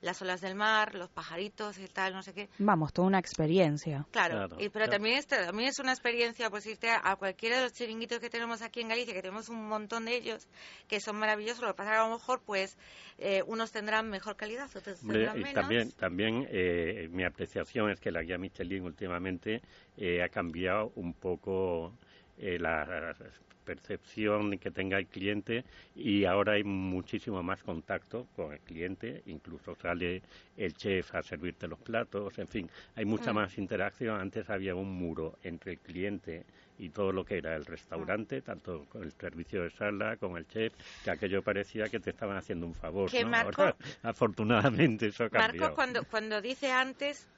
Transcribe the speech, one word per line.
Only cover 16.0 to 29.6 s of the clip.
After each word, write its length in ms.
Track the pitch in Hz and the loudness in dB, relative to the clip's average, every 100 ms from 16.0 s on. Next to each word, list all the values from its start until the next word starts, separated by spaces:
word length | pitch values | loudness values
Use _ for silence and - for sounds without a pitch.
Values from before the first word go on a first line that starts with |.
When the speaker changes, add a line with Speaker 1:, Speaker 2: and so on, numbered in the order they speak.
| 95 90 110 113 135 | -2 2 2 2 0
Speaker 3:
eh, 580 | 107 90 87 82 107 82 | 2 2 4 0 -2 -6
mi 100 | 90 | -2
apreciación 640 | 90 - 92 - - - 107 | -2 -2 -4 -4 -2 2 2
es 80 | 95 | 2
que 100 | - | -2
la 120 | 85 | -2
guía 140 | 82 90 | -2 -4
Michelin 460 | 92 - 87 95 | -4 -6 -4 -2
últimamente, 800 | 90 78 95 87 92 92 104 110 - - - - | -4 -6 -4 -2 -2 -2 -2 -4 -6 -20 -20 -4
eh, 260 | 95 87 | 0 2
ha 40 | 87 | 2
cambiado 640 | - 87 82 92 101 107 - | 0 -4 0 2 2 0 -4
un 180 | 87 | -8
poco, 800 | 82 95 87 - 95 95 85 82 120 - - - - | -4 -4 -2 -2 0 2 0 -4 -12 -20 -20 -20 -10
eh, 220 | 98 87 | -4 0
la 560 | 82 80 73 85 78 73 - - _ - | 2 0 0 -4 -6 -10 -14 -20 _ -18
percepción 960 | - 120 - 98 - - 107 104 104 98 | -12 -12 -6 -8 -8 0 2 4 2 -2
que 140 | 98 | -4
tenga 260 | - 95 98 | -2 0 0
el 80 | 95 | 0
cliente 580 | - 95 104 - 117 - - - | -4 -2 -2 -2 -4 -4 -18 -20
y 300 | - - 101 | -6 2 6
ahora 300 | 95 95 101 | 6 6 6
hay 100 | 104 | 4
muchísimo 800 | 101 95 92 90 - - - 95 | 2 0 0 -2 -2 -6 -4 -4
más 180 | 87 95 | -2 -4
contacto 640 | - 80 - 92 _ 113 123 | -4 -8 -4 -6 _ -10 -10
con 180 | - 80 | -8 -8
el 60 | 73 | -8
cliente, 640 | - 82 90 95 113 - - | -12 -8 -6 -6 -8 -10 -12
incluso 500 | 78 - 80 | -14 -12 -14